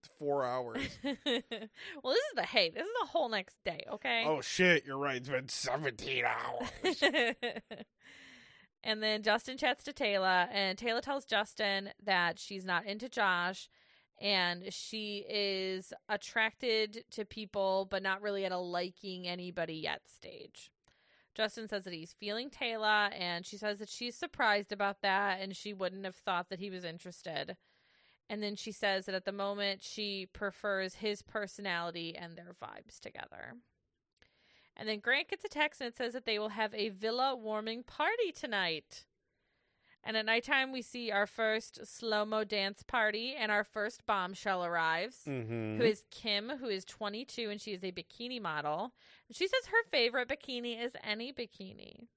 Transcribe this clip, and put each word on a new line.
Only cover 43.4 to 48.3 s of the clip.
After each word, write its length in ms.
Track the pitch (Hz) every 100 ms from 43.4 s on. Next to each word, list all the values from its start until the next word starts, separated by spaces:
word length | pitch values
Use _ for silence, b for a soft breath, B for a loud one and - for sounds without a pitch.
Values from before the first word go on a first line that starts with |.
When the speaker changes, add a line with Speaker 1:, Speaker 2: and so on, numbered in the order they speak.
| 214
Speaker 2:
our 100 | 208
first 420 | 208 220 208 -
bombshell 600 | - 202 180 196 208 185
arrives, 560 | 175 170 160 165 214 - -
Speaker 1:
Mm-hmm. 480 | 131 110 117 110 110
Speaker 2:
who 60 |
is 180 | 233 208 -
Kim, 380 | - 226 202 226 277
who 80 | 247
is 180 | 190
twenty-two, 640 | - - 208 214 262 - 220
and 100 | 208
she 100 | 214
is 140 | 185
a 80 | 190
bikini 500 | 180 175 - 240